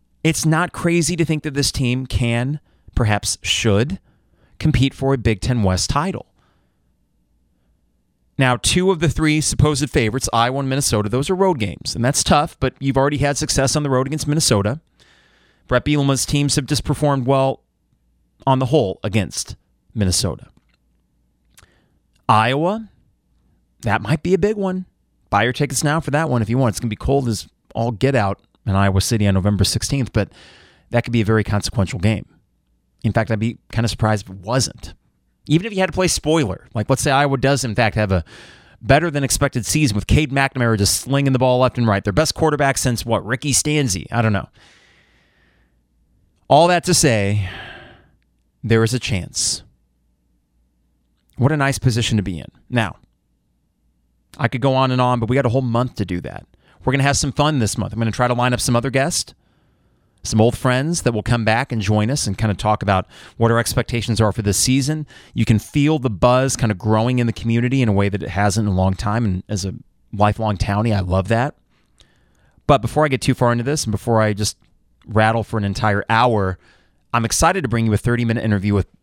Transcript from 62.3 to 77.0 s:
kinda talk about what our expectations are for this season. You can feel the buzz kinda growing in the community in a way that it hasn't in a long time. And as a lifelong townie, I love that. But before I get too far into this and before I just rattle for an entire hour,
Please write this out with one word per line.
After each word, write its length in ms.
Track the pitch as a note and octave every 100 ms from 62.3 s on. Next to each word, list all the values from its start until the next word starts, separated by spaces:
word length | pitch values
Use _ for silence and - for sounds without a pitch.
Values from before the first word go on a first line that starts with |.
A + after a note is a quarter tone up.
| F#2
kinda 160 | G#2+
talk 300 | F#2+ G#2+ G#2
about 240 | G2+ F#2+ - - - -
what 120 | A2+
our 100 | A#2
expectations 600 | - B2+ - A#2 A2+ G#2+
are 120 | G#2+
for 80 | A2+
this 160 | G2+ -
season. 500 | B2+ C3+ C3+ D#3 D3 - -
You 120 | - A2+
can 120 | G#2+
feel 420 | - D3+ D3 D#3
the 100 | B2
buzz 460 | F#2+ B2 B2+ C3+ -
kinda 200 | A2+ F2+
growing 440 | G#2+ A2 A#2+ B2
in 80 | A#2
the 60 |
community 480 | - A2+ A#2 B2 C3+
in 60 | A2+
a 60 |
way 160 | G2+ G2+
that 120 | G2
it 80 | C#2+
hasn't 380 | G2+ G#2 A2+ G#2
in 60 |
a 20 | F#2
long 180 | F#2
time. 320 | F#2 G#2+ A2+ A2
And 180 | F#2 -
as 160 | G#2
a 100 | F#2+ - - _ _
lifelong 460 | G2+ G#2 G#2 G#2+ G2
townie, 380 | - G2+ A#2 G2
I 40 |
love 300 | F#2 F#2+ F#2+
that. 260 | A2+ C#3+ - _ _ _ _ _ _ _ _ _ _ -
But 140 | A2+
before 240 | A2+ D3+ D3+
I 20 |
get 140 | C3
too 120 | -
far 180 | B2 B2
into 120 | A#2+
this 220 | A#2+ D3+ A2+
and 60 |
before 300 | G#2 B2 A2
I 120 | G#2+
just 240 | G2+ G#2 - _ _ _ _ -
rattle 380 | G#2+ A2 A2+
for 140 | - A2
an 60 |
entire 400 | G2+ F#2+ G#2+ G2+ -
hour, 500 | A2+ B2 G#2+ F#2 F#2 _ _ _ _